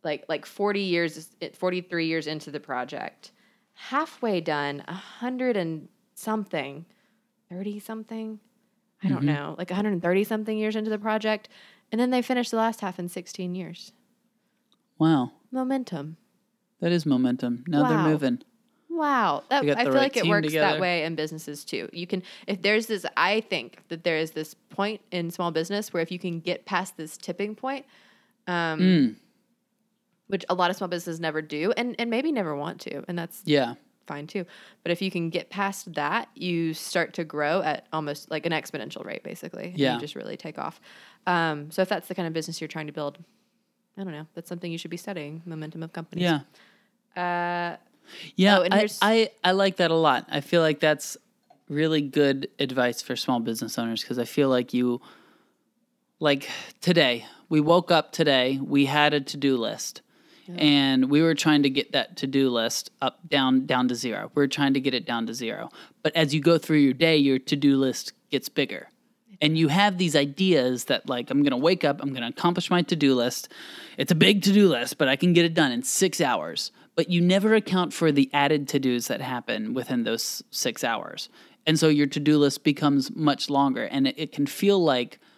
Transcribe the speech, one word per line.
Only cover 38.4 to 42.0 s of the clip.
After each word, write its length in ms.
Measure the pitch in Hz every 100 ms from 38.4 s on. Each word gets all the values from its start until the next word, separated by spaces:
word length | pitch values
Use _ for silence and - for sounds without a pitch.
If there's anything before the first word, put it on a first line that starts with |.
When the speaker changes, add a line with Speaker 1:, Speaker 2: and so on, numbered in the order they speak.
Speaker 1:
an 80 | 170
exponential 520 | 160 - 147 107 -
rate, 180 | - -
basically. 460 | - - 165 - 175
And 80 | 170
you 60 | 135
Speaker 2:
Yeah. 120 | 120
Speaker 1:
just 160 | 147
really 220 | - - -
take 220 | 160 -
off. 220 | - - - - - _ -
Um, 440 | 175 165 151 147
so 100 | 165
if 60 | 190
that's 200 | 185